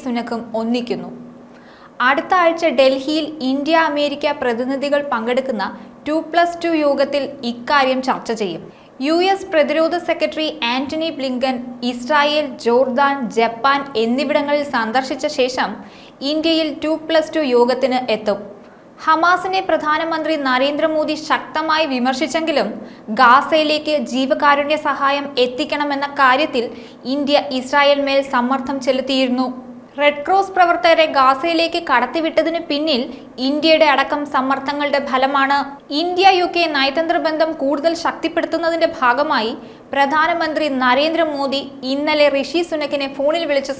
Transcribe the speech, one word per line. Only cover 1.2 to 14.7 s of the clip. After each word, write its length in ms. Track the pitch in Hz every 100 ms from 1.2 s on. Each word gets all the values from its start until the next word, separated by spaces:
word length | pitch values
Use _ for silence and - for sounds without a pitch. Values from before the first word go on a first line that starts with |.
| - - - - - - - -
അടുത്ത 340 | 247 285 330 370
ആഴ്ച 240 | 339 339 320 247
ഡൽഹിയിൽ 460 | 262 269 285 311 302 220 262
ഇന്ത്യ 240 | 269 285 330 320
അമേരിക്ക 440 | 294 294 285 302 285
പ്രതിനിധികൾ 600 | 247 226 254 269 285 285 285
പങ്കെടുക്കുന്ന 500 | 233 226 247 262 220 196 - - - -
ടു 160 | 320 311
പ്ലസ് 300 | 339 339 339
ടു 40 | 339 320
യോഗത്തിൽ 400 | 294 269 277 285 269 - 240
ഇക്കാര്യം 500 | 240 - 285 262 262 254
ചർച്ച 220 | 185 - 220
ചെയ്യും. 200 | 202 - - - - - 262
യു 80 | 330 381
എസ് 140 | 381 381
പ്രതിരോധ 440 | 320 294 302 320 349 339
സെക്രട്ടറി 540 | 330 311 302 311 311 233
ആന്റണി 380 | 262 277 311 330 294
ബ്ലിങ്കൻ 360 | 262 247 262 247 - - 247
ഇസ്രായേൽ, 560 | 240 - 302 294 302 294 233
ജോർദാൻ, 680 | 226 240 262 240 277 277 220 220
ജപ്പാൻ 560 | 226 226 269 277 277 220
എന്നിവിടങ്ങളിൽ 680 | 226 254 277 302 285 294 285